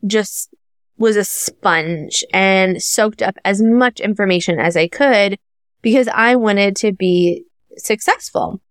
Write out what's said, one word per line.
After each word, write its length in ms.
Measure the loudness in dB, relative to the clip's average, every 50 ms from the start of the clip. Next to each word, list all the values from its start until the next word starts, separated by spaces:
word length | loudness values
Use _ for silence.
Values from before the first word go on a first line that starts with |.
| -4
just 420 | 0 -2 -2 -2 -2 -8 -12 -14 _ _ _ _ _ _ _ _ _ _
was 200 | _ 0 2 2
a 80 | 2 0
sponge 1000 | -2 -4 -6 -8 -8 -10 _ -2 0 0 0 0 -2 -6 -6 -8 -6 -6 -6 -6 -2 -2
and 500 | 0 2 2 4 2 2 2 0 -2 -4
soaked 380 | -4 -2 0 0 -2 -2 -2
up 160 | -4 -4 -4 -4 _
as 160 | -2 0 2
much 400 | 2 2 4 4 2 0 0 -4
information 580 | -6 -6 -2 -2 0 0 0 0 0 -2 -2 0
as 160 | 0 0 0
I 140 | 0 -2 -2
could 500 | 0 0 2 2 4 4 2 2 -2 -6 _ _ _ _ _ _ _ _ _
because 260 | 2 2 2 2 2
I 260 | 0 0 2 4 4
wanted 420 | 2 2 2 2 2 2 0 0
to 160 | 0 -2 -4 -2
be 520 | 0 0 0 2 2 2 2 0 -2 -8 _ _ _ _ _ -20
successful. 840 | -16 -6 -6 -4 -4 0 -2 -2 -2 -4 -6 _ -4 -4 -4 -8 -10 _ _